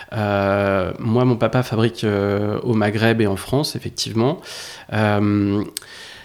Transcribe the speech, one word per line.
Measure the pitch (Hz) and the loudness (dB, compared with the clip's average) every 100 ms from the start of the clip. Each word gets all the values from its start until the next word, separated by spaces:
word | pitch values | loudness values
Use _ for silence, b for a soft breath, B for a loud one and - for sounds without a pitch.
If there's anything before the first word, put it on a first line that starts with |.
| B | B
Euh, | 113 104 101 98 101 98 98 90 - | -4 0 0 2 2 2 0 -2 -4
moi, | 120 117 | 0 2
mon | 127 117 | 4 2
papa | 113 127 | 2 0
fabrique, | 123 110 113 - | 0 0 0 0
euh, | 110 101 101 101 104 104 | 0 0 2 0 0 -2
au | - | 0
Maghreb | 110 104 107 113 113 | 2 2 2 2 4
et | 107 | 2
en | 95 | 0
France, | - 131 147 | -2 -2 -2
effectivement. | - - - - 107 120 175 B B B B B | -6 -8 -6 -4 0 0 -2 B B B B B
Euh, | 107 107 104 104 104 101 101 - - B B B B | 0 2 2 2 2 2 0 -4 -10 B B B B